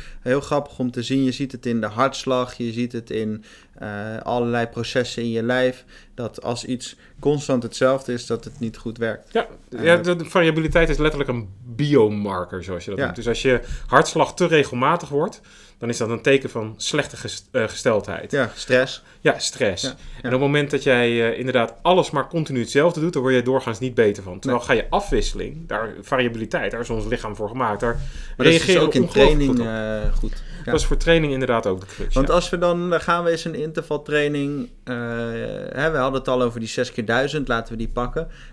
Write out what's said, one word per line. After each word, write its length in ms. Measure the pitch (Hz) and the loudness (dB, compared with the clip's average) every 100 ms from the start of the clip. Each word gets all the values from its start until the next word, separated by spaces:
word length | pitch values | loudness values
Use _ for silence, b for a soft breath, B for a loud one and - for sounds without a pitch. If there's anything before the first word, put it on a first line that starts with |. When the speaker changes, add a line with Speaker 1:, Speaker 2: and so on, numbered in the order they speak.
| B B | B B
Speaker 1:
heel 200 | 123 139 | -2 0
grappig 380 | 139 147 139 - | 0 -2 -2 -4
om 120 | 127 | -4
te 120 | 123 | -4
zien. 220 | 117 135 | -2 2
Je 80 | 131 | 2
ziet 200 | 123 135 | 0 -6
het 140 | 123 123 | -6 -2
in 140 | 117 | -2
de 60 | 104 | -2
hartslag, 680 | 107 135 135 131 127 123 | 0 0 0 -2 0 -2
je 180 | - 117 | -4 -6
ziet 200 | 113 120 | -4 -4
het 180 | 120 117 | -6 -6
in, 340 | 110 107 107 B B B - | -4 -4 -6 B B B -14
eh, 400 | 107 104 107 110 | -10 -8 -8 -8
allerlei 440 | - 120 120 117 117 | -4 0 0 0 -2
processen 560 | 120 117 131 120 - | -4 -4 -2 -2 -4
in 80 | 117 | -4
je 120 | 113 | -2
lijf, 420 | 117 127 127 127 - B B | 0 2 2 0 -12 B B
dat 280 | - 113 - | -10 -10 -6
als 220 | - 120 | -6 -6
iets 320 | - 123 - - b b | -6 -8 -8 -16 b b
constant 420 | 143 147 143 127 | 0 0 0 -2
hetzelfde 500 | 110 - 131 135 131 | -2 0 2 2 -2
is, 140 | 120 - | -6 -4
dat 180 | 117 | -6
het 160 | 110 - | -6 -8
niet 160 | 117 - | -8 -8
goed 220 | 117 117 | -10 -4
werkt. 340 | 113 104 - | -4 -6 -4
Speaker 2:
Ja, 140 | 226 - - - | -4 -4 -8 -14
Speaker 1:
En 140 | 117 | 0
Speaker 2:
ja, 100 | 156 170 | 4 4
Speaker 1:
dat 80 | |
Speaker 2:
de, 200 | 170 170 | 4 -2
de 60 | 160 | 0
variabiliteit 580 | 190 165 156 156 165 165 | 2 4 2 2 4 4
is 100 | - | 4
letterlijk 320 | 151 143 143 | 2 0 -2
een 180 | 120 98 98 | -4 -6 -12
biomarker, 1000 | 123 117 147 139 107 104 104 92 90 92 | -10 -2 4 6 6 2 -2 -4 -6 -8
zoals 200 | 87 90 | -8 -8
je 60 | - | -6
dat 80 | 98 | -4
Speaker 1:
Ja. 60 | |
Speaker 2:
noemt. 120 | 127 95 | -4 -4
Dus 120 | 117 | -2
als 140 | 113 | 2
je 180 | 135 120 B B B | 4 2 B B B
hartslag 480 | 135 156 165 139 | 4 4 2 0
te 120 | - 175 | 2 4
regelmatig 640 | 156 135 123 139 170 147 | 4 2 0 0 0 -2
wordt, 320 | 143 180 - B B B B | -2 -2 -6 B B B B
dan 100 | 117 | -4
is 80 | 117 | -2
dat 120 | 113 | -2
een 120 | 117 | 0
teken 280 | 143 135 127 | 2 2 2
van 240 | 120 110 107 | -6 -8 -8
slechte 400 | - 151 143 - | -4 -4 -4 -8
ges-, 320 | 110 - - | -12 -12 -4
eh, 120 | 127 110 | -2 -2
gesteldheid. 640 | - 131 107 - 82 85 | 0 2 2 0 -8 -4
Speaker 1:
Ja, 200 | 143 117 | -2 -2
stress. 480 | - - 127 135 - b b | -4 2 2 2 -4 b b
Speaker 2:
Ja, 180 | 151 - | 0 0
stress. 440 | - - 110 95 | -2 -2 -2 0
Speaker 1:
Ja, 60 | 131 | -6
ja. 60 | - B B | -8 B B
Speaker 2:
En 40 | 123 | -2
op 40 | |
het 80 | 131 | 0
moment 300 | 139 147 143 | 2 2 0
dat 120 | 139 | 0
jij, 500 | 139 123 120 117 113 | 2 4 4 2 0
eh, 60 | 113 | 0
inderdaad 360 | 127 123 113 - | 0 0 0 0
alles 280 | 170 180 147 | 4 4 4
maar 180 | 147 - | -2 -2
continu 320 | 165 147 131 | -2 -2 -2
hetzelfde 400 | 113 139 147 147 | 0 4 2 2
doet, 120 | 165 | -2
dan 100 | 151 | 0
word 120 | 127 | 2
je 80 | 127 | 2
doorgaans 360 | 120 131 123 104 | 2 0 0 -4
niet 160 | 127 | -2
beter 280 | 117 107 101 | 2 2 2
van. 160 | 92 95 | -6 -6
Terwijl 200 | 120 120 - | -2 0 2
Speaker 1:
Nee. 100 | 117 | 0
Speaker 2:
ga 60 | |
je 60 | - | 2
afwisseling, 760 | 196 - 120 - 101 95 151 165 | -2 0 0 0 -2 -6 -8 -6
daar, 240 | 107 110 - | -6 -6 -8
variabiliteit, 720 | - 131 123 113 110 165 98 | -4 0 0 -2 -4 -2 -2
daar 100 | 117 | -4
is 100 | 120 | -4
ons 160 | 113 107 | -4 -2
lichaam 300 | 120 110 101 | -2 -4 -6
voor 120 | 104 | -4
gemaakt. 320 | 127 117 104 | -2 -2 0
Daar 140 | 120 | 0
Speaker 1:
Maar 420 | 117 - - - - | -2 -4 -8 -8 2
dat 100 | 147 | 6
is 60 | |
dus 100 | 165 - | 6 6
Speaker 2:
reageren 200 | 185 156 | 4 4
Speaker 1:
ook 80 | |
in 60 | 127 | 4
Speaker 2:
we 60 | - | 4
ongelooflijk 320 | 123 139 151 | 6 8 6
Speaker 1:
training, 200 | 139 123 | 4 2
Speaker 2:
goed 80 | 113 | 0
op. 460 | 110 107 107 107 | -2 -4 0 2
Speaker 1:
eh, 60 | - | 2
goed. 240 | 107 - B B | 0 -4 B B
Ja. 60 | - | -2
Speaker 2:
Dat 80 | 156 | 0
is 60 | - | 2
voor 100 | 139 | 2
training 360 | 165 165 151 | 4 4 4
inderdaad 340 | 131 127 117 104 | 0 0 2 0
ook 140 | 92 | -2
de 60 | 95 | -6
crux, 280 | - 98 | -6 0
Speaker 1:
Want 140 | 127 139 | 2 4
Speaker 2:
ja. 60 | |
Speaker 1:
als 160 | 175 175 | 2 2
we 80 | 175 | 0
dan, 320 | 175 175 175 | 2 2 0
dan 100 | 165 | 0
gaan 240 | - 170 | 2 0
we 60 | 170 | 2
eens 140 | 165 | 0
een 100 | 170 | -2
intervaltraining, 1120 | 156 156 160 156 147 147 151 147 147 143 143 123 - | -6 -6 -6 -4 -4 0 0 2 0 -2 -4 -8 -10
eh, 100 | - 120 120 117 117 113 113 104 - | -8 -6 -4 -4 -4 -6 -6 -8 -8
hè, 220 | - 156 | -2 0
we 60 | 151 | 2
hadden 220 | 131 135 | 0 0
het 80 | 135 | 0
al 140 | 127 | 2
over 180 | 123 117 | 0 -2
die 80 | 110 | -6
zes 240 | - 120 | -4 -4
keer 120 | - | -2
duizend, 440 | 107 120 139 151 127 | 0 0 0 -2 -2
laten 240 | 113 - | -2 -4
we 60 | 113 | -6
die 100 | 110 | -4
pakken. 400 | 120 123 156 160 B B | -4 -4 -4 -6 B B